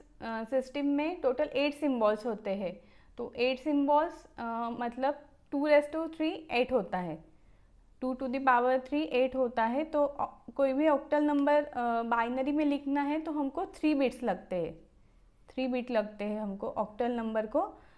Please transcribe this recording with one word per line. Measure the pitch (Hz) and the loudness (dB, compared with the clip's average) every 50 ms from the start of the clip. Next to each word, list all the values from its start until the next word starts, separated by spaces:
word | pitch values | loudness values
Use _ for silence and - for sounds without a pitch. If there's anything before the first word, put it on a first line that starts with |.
| - - - - 220 | -20 -20 -18 -12 -10
सिस्टम | 226 226 220 226 220 269 262 254 254 - 285 285 | -8 -6 -6 -6 -2 -2 -2 -2 -2 -4 -2 0
में | 285 285 285 302 320 359 349 | 2 2 2 0 0 -2 0
टोटल | - 254 262 - - | 0 0 2 2 -2
एट | - - - 285 294 285 | -2 0 0 0 0 -2
सिंबल्स | - 311 285 262 240 220 208 214 214 - | 0 0 0 2 4 4 2 2 2 -2
होते | 247 214 202 - 202 | -6 -6 -6 -4 -6
हैं। | 190 202 202 170 185 - - - - - - - - - | -6 -4 -4 -6 -8 -10 -18 -20 -20 -20 -20 -20 -12 -10
तो | 240 233 - | -10 -10 -4
एट | - 240 254 262 254 | -2 0 0 0 0
सिंबल्स, | - 311 294 285 277 277 294 294 311 339 311 - - - - - | -2 0 2 2 4 4 4 4 2 0 -4 -10 -18 -20 -14 -10
अ, | 233 233 226 226 233 233 240 233 | -8 -6 -6 -4 -4 -6 -6 -4
मतलब | 240 233 240 254 262 277 294 - - - - - _ - | -6 -6 -4 -2 -2 -2 -2 -2 -8 -20 -20 -20 _ -6
टू | - 285 285 302 | -4 0 4 6
raise | 294 294 294 294 311 | 6 6 6 4 -2
to | 320 330 320 | -4 -4 -4
three | 320 - 311 320 381 - - - - | -4 -4 -4 -4 -4 -6 -8 -4 0
eight | 233 254 254 254 | 0 0 2 2
होता | 240 185 - - 180 | 0 0 0 -4 -4
है, | 180 170 151 151 - - - - - - - _ - - _ - _ - _ - | -4 -4 -6 -8 -12 -20 -20 -20 -20 -20 -20 _ -20 -20 _ -20 _ -20 _ -6
टू | 254 254 262 | -4 -4 -4
to | 254 269 | -4 -4
the | 254 247 269 | -4 -4 0
power | 269 262 247 240 247 254 262 262 | 4 4 4 6 6 4 2 2
three | 254 - 285 294 320 311 - | 0 0 -2 -2 -2 0 2
eight | 247 262 262 254 | 2 2 2 2
होता | 262 262 240 247 240 226 | 0 0 0 2 0 0
है। | 226 240 277 320 | 2 2 0 -2
तो, | 320 302 294 285 | 0 2 2 2
अ, | 285 285 - - - - - - - - | 2 0 -4 -6 -6 -6 -12 -20 -14 -2
कोई | - 277 269 262 | 0 2 2 4
भी | 277 311 320 | 4 4 4
ऑक्टल | 294 - 311 - 302 294 294 | 4 4 2 0 2 2 4
नंबर, | 294 294 285 285 294 294 294 285 | 4 4 4 4 6 4 4 4
अ, | - - 247 240 240 233 233 233 | 2 -2 -4 -2 0 0 0 0
बाइनरी | 226 233 233 233 240 247 262 262 285 285 | 0 0 0 0 0 0 -2 0 0 2
में | 302 302 | 2 2
लिखना | 285 285 277 285 277 277 285 285 | 2 2 0 0 0 0 0 2
है | 285 294 320 | 0 0 -2
तो | 311 330 302 | -2 -2 -2
हमको | 302 277 269 - 330 370 | -2 -2 -2 -2 -4 -6
थ्री | 349 - - - 302 302 | -6 -6 -2 0 2 2
बिट्स | 277 269 247 240 240 254 | 4 2 0 0 -2 -2
लगते | 220 180 185 - - 185 | -2 -2 -4 -4 -6 -4
हैं, | 180 165 - - - - _ _ _ - _ _ - _ - _ _ - - | -4 -4 -4 -6 -12 -18 _ _ _ -20 _ _ -20 _ -20 _ _ -20 -12
थ्री | - - 262 | -6 -4 -2
बिट | 254 247 247 240 247 | -2 -2 -2 -2 0
लगते | 247 214 214 214 208 - 208 | 0 0 0 0 -4 -6 -6
हैं | 208 208 214 | -4 -4 -4
हमको | 214 202 196 202 220 226 | -4 -6 -6 -6 -6 -6
ऑक्टल | - - 208 208 - - 247 240 247 | -4 -4 -4 -4 -2 -2 -2 0 0
नंबर | 233 226 220 220 220 214 | -2 -4 -2 -2 -2 -2
को, | 214 - 302 381 427 - - - - - | 0 0 -2 -2 -2 -6 -14 -20 -20 -20